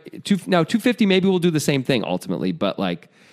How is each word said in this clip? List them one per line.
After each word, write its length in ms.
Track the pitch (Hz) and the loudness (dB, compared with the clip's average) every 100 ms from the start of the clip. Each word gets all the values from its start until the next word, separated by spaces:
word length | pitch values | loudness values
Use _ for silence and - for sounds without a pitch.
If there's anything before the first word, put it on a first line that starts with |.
| - - | -8 -16
two, 140 | - 196 - | -2 -2 2
now 160 | 180 | 2
two 160 | 160 233 | 2 0
fifty 260 | 247 240 208 | 0 2 2
maybe 220 | 190 190 | 4 2
will 120 | 185 | 2
do 120 | 175 | 2
the 80 | 156 | 0
same 240 | 147 139 | 0 0
thing 200 | 127 127 90 | 0 -2 -2
ultimately, 460 | 90 - 82 87 | -4 -4 -4 -4
but, 280 | 82 101 - | -2 -4 -2
like, 300 | 92 87 - _ _ | -4 -4 -10 _ _